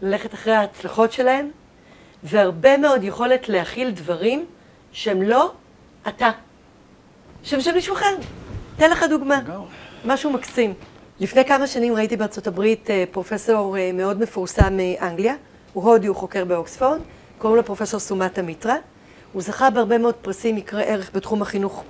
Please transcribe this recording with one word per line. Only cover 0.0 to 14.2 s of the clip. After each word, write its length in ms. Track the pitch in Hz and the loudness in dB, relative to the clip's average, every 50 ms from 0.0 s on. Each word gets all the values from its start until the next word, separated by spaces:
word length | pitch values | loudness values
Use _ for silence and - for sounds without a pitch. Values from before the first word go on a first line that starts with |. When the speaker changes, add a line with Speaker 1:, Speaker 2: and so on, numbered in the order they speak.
| 190 | -2
Speaker 1:
ללכת 320 | 196 196 208 - 226 - | -2 -2 -2 -4 -8 -12
אחרי 200 | - - 220 220 | -6 0 2 4
ההצלחות 580 | 220 208 202 - - - 180 - 220 226 226 - | 4 2 0 -4 -10 -12 -6 2 2 2 2 2
שלהם, 380 | - 254 254 262 269 285 285 302 - - - _ - - - - - - - - - - | 2 2 4 4 2 0 -4 -10 -14 -20 -20 _ -20 -20 -20 -20 -20 -20 -20 -20 -18 -10
והרבה 540 | 147 160 220 196 180 170 165 160 262 277 | 0 2 4 4 4 2 4 6 6 6
מאוד 280 | 277 294 294 269 247 185 | 6 6 4 4 2 0
יכולת 440 | 202 180 - 240 247 254 247 254 - | -2 -4 -2 0 2 2 0 0 0
להכיל 420 | 202 185 165 - - 233 254 254 | -2 -2 -2 -2 -6 -4 -4 -4
דברים 560 | 208 - 151 165 170 160 180 226 262 302 349 - - - - - - _ _ - - | -4 -6 -4 -6 -4 0 0 0 0 0 -4 -8 -14 -20 -20 -20 -20 _ _ -20 -14
שהם 300 | - - 220 196 185 190 | -8 -4 -2 0 0 2
לא 300 | 208 233 262 320 381 - - _ _ - _ - - _ _ - - | 4 4 4 4 2 0 -10 _ _ -20 _ -20 -20 _ _ -10 -10
אתה, 220 | 208 - 240 226 220 - - - - _ _ - - - - - - _ _ - _ - _ - - - - | -4 0 0 0 0 0 -10 -20 -20 _ _ -20 -20 -20 -20 -20 -20 _ _ -20 _ -20 _ -20 -20 -18 -8
שהם 180 | - 294 269 | -4 -2 0
של 120 | 269 339 330 | 0 2 0
מישהו 220 | 359 349 370 392 | 0 0 0 -4
אחר. 220 | 370 427 403 392 349 240 - - - - - - - - - - | 0 0 0 0 0 -6 -12 -14 -16 -16 -12 -12 -12 -14 -14 0
אתן 140 | - 302 320 | 4 4 4
לך 140 | 339 330 339 311 | 6 4 2 2
דוגמה. 300 | 311 285 269 269 285 277 | 2 0 2 2 0 0
Speaker 2:
לגמרי. 260 | 247 - 170 196 202 - - - - - - - - | 0 -4 -10 -12 -12 -14 -18 -20 -20 -20 -20 -10 -2
Speaker 1:
משהו 260 | 226 269 262 - 302 | 0 0 0 0 -2
מקסים. 440 | 269 240 - - - 247 233 208 185 - - - - - - - - - | -2 -2 -4 -4 0 0 0 0 0 -6 -12 -20 -20 -20 -20 -20 -8 -6
לפני 240 | 190 202 - 262 262 | -6 2 4 4 4
כמה 220 | 269 277 262 277 | 4 4 2 2
שנים 280 | 269 - 254 233 240 233 | -2 -2 -2 0 0 2
ראיתי 220 | 214 214 214 233 | 0 0 0 0
בארצות 300 | 214 220 202 - 208 190 | -2 -4 -4 -6 -6 -8
הברית, 440 | 214 175 180 202 220 220 214 - - | -6 -4 0 2 2 2 0 0 -2
אה, 140 | 208 190 180 180 | 0 0 0 -2
פרופסור, 680 | - 180 180 - 214 196 - - 226 214 202 196 190 | -4 -8 -6 -6 -6 -6 0 2 2 2 2 0 -2
אה, 140 | 196 185 185 185 | -2 -2 -2 -2
מאוד 260 | 180 190 196 208 196 | -2 -2 -2 0 -2